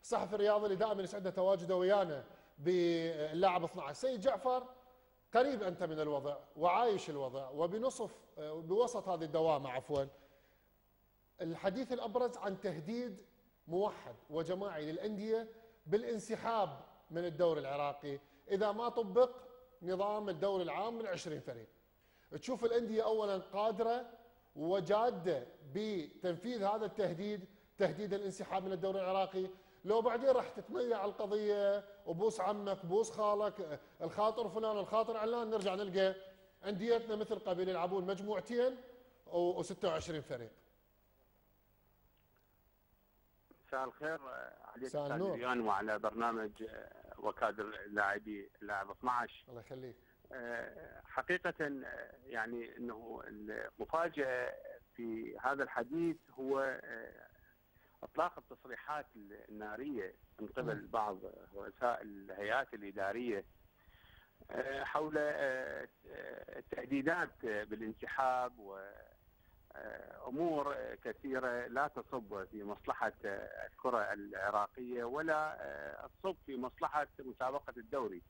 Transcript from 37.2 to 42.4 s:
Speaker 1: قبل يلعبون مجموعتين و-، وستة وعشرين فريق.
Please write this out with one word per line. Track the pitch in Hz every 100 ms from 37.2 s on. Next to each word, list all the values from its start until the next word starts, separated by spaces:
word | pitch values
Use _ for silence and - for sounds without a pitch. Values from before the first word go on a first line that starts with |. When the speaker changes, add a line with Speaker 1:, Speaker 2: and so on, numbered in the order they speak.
| 214 214
Speaker 1:
قبل | 196 180 185
يلعبون | 180 180 196 180
مجموعتين | 190 202 202 - 240 254 254 - - - _ -
و-، | 175 175 175
وستة | 170 185 185
وعشرين | 160 175 156
فريق. | - 127 113 - _ _ _ _ _ _ _ _ _ _ _ _ _ _ _ _ _ _